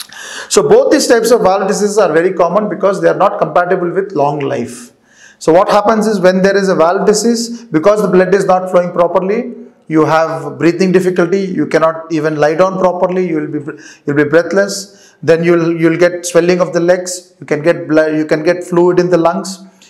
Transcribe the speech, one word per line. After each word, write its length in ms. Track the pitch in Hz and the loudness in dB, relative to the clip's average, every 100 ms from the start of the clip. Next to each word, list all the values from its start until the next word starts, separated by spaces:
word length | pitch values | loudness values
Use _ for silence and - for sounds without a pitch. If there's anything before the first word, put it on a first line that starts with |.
| - - - - - | -20 -18 -16 -16 -2
So 180 | - 185 | 0 4
both 240 | 214 277 | 4 4
these 160 | 302 - | 0 2
types 240 | 240 226 | 2 4
of 80 | 240 | 2
valve 300 | 185 196 196 | 2 0 -2
diseases 280 | 185 202 202 | -2 -2 0
are 140 | 185 | 2
very 220 | 156 175 | 2 0
common 340 | 185 170 185 202 | 0 0 0 -2
because 340 | 170 190 185 | -2 -2 0
they 60 | 165 | 0
are 100 | 160 | 2
not 220 | 190 - | 0 0
compatible 520 | 160 160 175 180 175 | -2 -2 0 -2 -2
with 200 | 165 190 | -4 -4
long 280 | 151 143 151 | -2 -2 -2
life. 520 | 135 123 120 - - _ _ _ - _ | -4 -6 -8 -12 -20 _ _ _ -20 _
So 140 | - | 2
what 160 | 165 190 | 4 4
happens 360 | 202 208 220 202 | 2 2 0 0
is 140 | 208 | 2
when 220 | 180 190 | 4 4
there 160 | 190 202 | 2 2
is 100 | 196 | 0
a 80 | 165 | 2
valve 320 | 160 196 196 | 2 2 0
disease, 560 | 208 233 233 - - | 0 0 -2 -4 -12
because 380 | - 156 170 214 | -6 0 2 2
the 80 | 190 | 2
blood 260 | 180 180 196 | 2 2 2
is 80 | 185 | 2
not 260 | 185 185 | 0 2
flowing 200 | 180 175 | 0 0
properly, 600 | 170 170 190 185 226 247 - - _ - | 0 0 0 -2 -4 -6 -12 -20 _ -4
you 160 | 156 | 0
have 540 | 147 160 160 151 143 127 | 2 2 0 -4 -10 -2
breathing 340 | 151 170 190 | -2 0 2
difficulty, 500 | 185 180 185 170 196 | 2 0 0 0 -2
you 260 | 190 180 143 | -4 -4 -2
cannot 440 | 160 160 160 - | 0 0 -2 -6
even 260 | 160 151 151 | -4 -2 0
lie 180 | 147 160 | 0 2
down 240 | 185 185 | 0 0
properly, 480 | 185 175 185 180 180 | -2 0 -2 -2 -2
you 80 | 156 | -4
will 120 | 151 | -6
be, 360 | 151 143 156 - - - | -8 -10 -14 -20 -12 -4
you'll 100 | 143 | 0
be 80 | |
breathless, 880 | 151 160 170 190 202 - - - - _ | 2 2 2 0 -2 -4 -14 -20 -20 _
then 220 | 143 165 | 0 2
you'll, 360 | 170 170 165 170 | 2 2 0 0
you'll 180 | 165 165 | 0 2
get 280 | 175 175 - | 0 0 0
swelling 340 | 170 175 180 | 0 2 0
of 140 | 175 | 0
the 60 | 170 | 0
legs, 560 | 170 185 180 - - _ | 0 0 -2 -12 -16 _
you 60 | 139 | -6
can 160 | 147 | -2
get 260 | 151 165 139 | 0 -2 0
blood, 280 | 156 156 156 | 0 2 0
you 100 | 151 | -2
can 160 | 160 | 0
get 220 | 156 175 | 0 -2
fluid 340 | 175 170 175 180 | -2 2 2 2
in 140 | 175 | 2
the 60 | 175 | 2
lungs, 420 | 165 180 190 - - _ _ | 2 0 -6 -14 -18 _ _